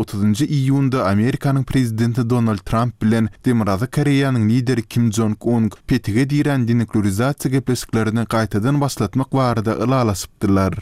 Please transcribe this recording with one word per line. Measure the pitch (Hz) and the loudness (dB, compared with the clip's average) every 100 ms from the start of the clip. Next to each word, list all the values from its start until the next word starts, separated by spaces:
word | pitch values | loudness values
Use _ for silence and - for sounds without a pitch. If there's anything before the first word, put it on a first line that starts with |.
otuzunjy | 110 101 104 104 147 | -4 0 0 0 0
iýunda | 147 135 139 135 131 95 | 0 0 0 0 0 0
Amerikanyň | 101 120 139 143 135 | 2 0 0 -2 -2
prezidenti | 127 135 120 110 120 120 117 | 0 0 0 0 0 0 0
Donald | 123 113 104 | 0 0 -2
Trump | - 113 123 - | -2 -2 -2 0
bilen | 110 113 107 - | 0 2 0 -2
Demirazy | 131 117 104 95 | 0 0 0 -2
Koreýanyň | 123 147 147 135 139 127 107 | -2 0 2 2 2 2 2
lideri | 123 120 120 | 2 0 -2
Kim | - 120 117 | -2 0 0
Jong-un | 104 107 107 113 120 110 - - | 0 -2 -2 -2 0 0 -4 -2
Petige | 127 - 110 | -2 0 0
diýen | 139 147 147 139 113 | 0 0 0 0 0
denuklearizasiýa | 120 110 110 101 95 127 143 143 | 0 0 0 0 0 -2 -2 -2
gepleşiklerini | 135 123 123 - 113 110 113 | -2 -2 -4 -2 -2 0 -2
gaýtadan | 110 113 107 104 120 143 | -2 -2 0 0 0 0
başlatmak | 139 - 104 131 131 | -2 -2 -2 -2 -2
barada | 135 123 117 110 - | 0 0 0 -2 0
ylalaşypdylar. | 120 131 113 98 - _ 101 95 95 85 | 0 2 0 -2 -8 _ 0 2 2 -2